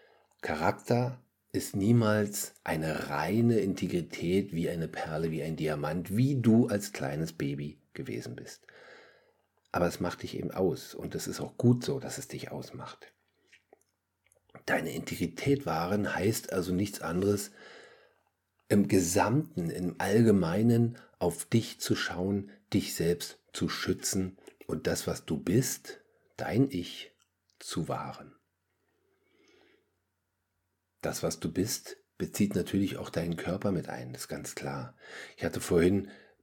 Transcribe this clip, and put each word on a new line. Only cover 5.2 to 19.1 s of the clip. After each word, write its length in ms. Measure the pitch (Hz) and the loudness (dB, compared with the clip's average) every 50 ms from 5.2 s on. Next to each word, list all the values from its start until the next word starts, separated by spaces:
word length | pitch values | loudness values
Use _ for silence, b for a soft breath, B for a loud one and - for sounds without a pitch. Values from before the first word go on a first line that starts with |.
| 82 82 | -2 -2
wie 120 | 78 76 71 | -2 -4 -4
ein 140 | 82 80 | -4 -4
Diamant, 580 | 76 78 76 76 73 73 76 78 90 82 - 95 | -2 -2 -2 -2 -2 -2 -4 -4 -4 -4 -2 2
wie 260 | 110 131 139 147 127 | 2 4 4 4 4
du 260 | 113 120 110 117 123 | 6 6 8 8 6
als 260 | - 104 101 - - - | 6 2 -2 -2 -4 -8
kleines 400 | - 71 67 71 76 80 78 - | -6 -4 -4 -2 -4 -4 -4 -4
Baby 480 | - 73 69 71 71 71 76 76 - _ _ - | -4 -4 -4 -4 -4 -6 -8 -10 -14 _ _ -14
gewesen 420 | - - - 107 - - 120 - | -12 -10 -8 -8 -8 -8 -10 -12
bist. 300 | - - - - - _ B B B B B B B B B B B B B B B B _ _ _ _ _ - | -12 -14 -14 -16 -20 _ B B B B B B B B B B B B B B B B _ _ _ _ _ -2
Aber 140 | - 87 | 0 0
es 140 | 85 - - | 0 0 -2
macht 220 | 95 87 - - - | -4 -4 -4 -6 -8
dich 160 | - - - | -8 -8 -6
eben 140 | - 87 - | -6 -6 -2
aus 420 | - 95 90 80 - - - - | 0 0 0 0 -2 -6 -12 -12
und 200 | - - - - | -12 -10 -8 -8
es 120 | 82 - | -8 -8
ist 140 | 98 - - | -8 -8 -8
auch 160 | - - - - | -8 -10 -4 2
gut 260 | - 120 123 120 - | 4 6 6 4 2
so, 140 | - 143 131 | -2 -4 -4
dass 180 | 127 127 - | -6 -8 -10
es 120 | 139 - - | -10 -10 -12
dich 220 | - 123 - - | -12 -12 -10 -10
ausmacht. 600 | 135 139 127 - - 131 123 - - - - - _ _ _ _ _ _ _ _ _ - _ _ _ _ _ _ _ _ _ _ _ _ _ _ _ _ _ _ - - - | -10 -10 -12 -12 -12 -14 -14 -14 -16 -18 -20 -20 _ _ _ _ _ _ _ _ _ -20 _ _ _ _ _ _ _ _ _ _ _ _ _ _ _ _ _ _ -20 -10 -4
Deine 300 | - - - 80 78 - | -2 0 0 0 -2 -4
Integrität 720 | - - - - - 92 82 - - - 135 139 135 - | -6 -6 -6 -4 -2 -4 -4 -4 -2 0 2 2 2 2
wahren 480 | 82 82 80 85 90 104 104 101 87 - | 0 -2 0 0 2 2 0 0 0 0
heißt 380 | 85 90 107 117 - - - - | 0 2 2 0 0 -2 -4 -2
also 200 | 92 87 90 90 | -2 0 0 2
nichts 300 | 90 107 104 - - - | 0 0 0 -4 -6 -6
anderes, 480 | 80 170 92 98 101 104 101 - - B B B B B B B B B B B B B B B B _ _ _ _ _ _ _ - | -4 -2 2 2 2 2 2 0 -6 B B B B B B B B B B B B B B B B _ _ _ _ _ _ _ 2
im 200 | 107 101 98 - | 4 4 4 6
Gesamten, 800 | 107 95 87 85 | 6 4 4 4